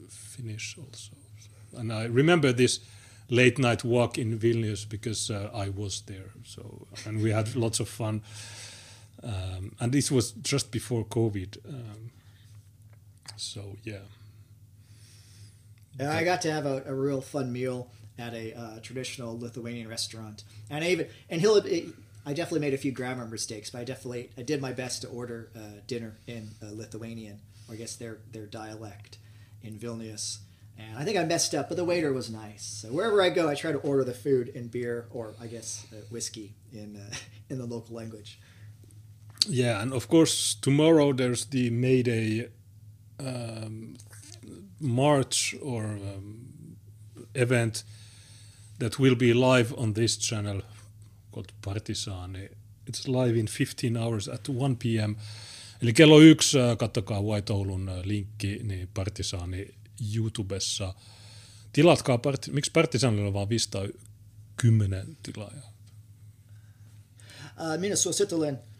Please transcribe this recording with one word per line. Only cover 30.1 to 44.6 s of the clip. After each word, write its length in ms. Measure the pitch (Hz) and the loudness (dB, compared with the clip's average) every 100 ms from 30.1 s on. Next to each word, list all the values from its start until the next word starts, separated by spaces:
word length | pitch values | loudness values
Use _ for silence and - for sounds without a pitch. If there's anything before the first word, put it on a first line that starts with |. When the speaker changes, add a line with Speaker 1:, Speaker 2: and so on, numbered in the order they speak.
| 107 - - - - - - | -10 -10 -10 -14 -20 -20 -20
Speaker 2:
And 200 | 110 117 | -14 -6
I 80 | 156 | -2
think 120 | 202 | 0
I 60 | |
messed 320 | 165 170 - 156 | 0 0 0 -2
up, 140 | 139 | -2
but 80 | 175 | -2
the 80 | 175 | 0
waiter 260 | 175 151 | 0 0
was 180 | 131 117 | -2 -4
nice. 340 | 110 107 104 | -10 -12 -14
So 260 | - 104 110 | -14 -12 -6
wherever 320 | 143 226 208 | -2 2 4
I 80 | 180 | 6
go, 180 | 175 160 | 4 2
I 80 | 139 | 2
try 160 | 165 | -2
to 60 | 143 | -2
order 240 | 147 139 | 2 2
the 100 | 123 | 2
food 360 | 117 143 131 120 131 | -2 2 2 2 -6
and 140 | 120 | -8
beer, 380 | 123 120 120 110 | -4 -4 -4 -6
or 220 | 120 110 104 | -10 -10 -12
I 60 | 117 | -14
guess, 380 | 117 113 - - | -12 -10 -12 -14
uh, 40 | 107 107 | -18 -12
whiskey 440 | 117 - 110 101 104 - | -8 -8 -10 -14 -18 -18
in, 240 | 110 104 104 | -16 -14 -14
uh, 180 | 101 - - | -12 -14 -14
<laughs> 180 | - - | -18 -12
in 80 | 135 | -10
the 60 | 120 | -8
local 300 | 117 113 113 | -8 -10 -12
language. 440 | 113 107 101 - - - - - - - - - - - - | -12 -14 -16 -20 -20 -20 -20 -20 -20 -20 -20 -20 -20 -8 -4
Speaker 1:
Yeah, 340 | 123 123 104 | 0 0 0
and 120 | 123 | -2
of 140 | 131 - | -4 2
course 460 | 165 151 - - - | 6 6 2 -2 -2
tomorrow 580 | - 139 156 160 143 | 2 4 6 6 6
there's 320 | 127 127 120 - | 2 0 -2 -2
the 240 | 131 123 | 0 0
May 320 | 117 127 127 | 2 4 4
Day, 480 | 120 113 110 110 120 - - - - - - - | 4 2 0 -2 -4 -12 -20 -20 -20 -20 -20 -12
um... 760 | - - 117 113 110 110 110 131 - - - - - 87 | -8 -8 -8 -10 -10 -12 -14 -16 -20 -20 -20 -20 -18 -18